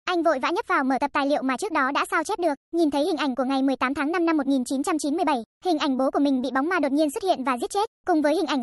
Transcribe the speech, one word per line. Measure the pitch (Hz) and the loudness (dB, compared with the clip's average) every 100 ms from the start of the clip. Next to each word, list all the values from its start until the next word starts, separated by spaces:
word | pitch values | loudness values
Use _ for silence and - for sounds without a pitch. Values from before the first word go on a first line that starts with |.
| - | -4
anh | 349 | 0
vội | 330 262 | 2 2
vã | 330 | 0
nhấp | 349 - | -2 0
vào | 339 | 0
mở | 262 262 | 2 0
tập | 285 | 0
tài | 302 277 | 0 0
liệu | 294 | 0
mà | 262 247 | 0 -2
trước | 403 | -2
đó | 311 262 | 0 0
đã | 285 359 | 0 -2
sao | 359 | -2
chép | 311 403 | -2 -2
được, | 349 277 _ | -2 -2 _
nhìn | 330 311 | 0 2
thấy | 285 330 | 2 0
hình | 302 | 0
ảnh | 285 247 | -2 -2
của | |
ngày | 254 269 | -2 0
mười | 269 262 | 0 0
tám | 262 | -2
tháng | 285 285 | -2 -2
năm | 359 330 | 0 2
năm | 320 | 2
một | 269 | 2
nghìn | 277 240 | 0 0
chín | 269 | -2
trăm | 294 311 | -2 -2
chín | 302 320 | -2 0
mươi | 320 | 0
bảy, | 269 220 _ 370 | 0 -4 _ -2
hình | 311 | 0
ảnh | 285 254 | 0 0
bố | 269 | 0
của | 339 | 2
mình | 285 262 | 2 0
bị | 254 | -2
bóng | 262 302 | -2 0
ma | 370 | 0
đột | 277 | 2
nhiên | 277 311 | 2 2
xuất | 440 | 0
hiện | 381 294 | -2 0
và | 262 247 | -2 -4
giết | 392 | -2
chết, | 403 440 _ - | -2 -2 _ 0
cùng | 320 | 2
với | 294 320 | 2 0
hình | 311 | 0
ảnh | 277 | -2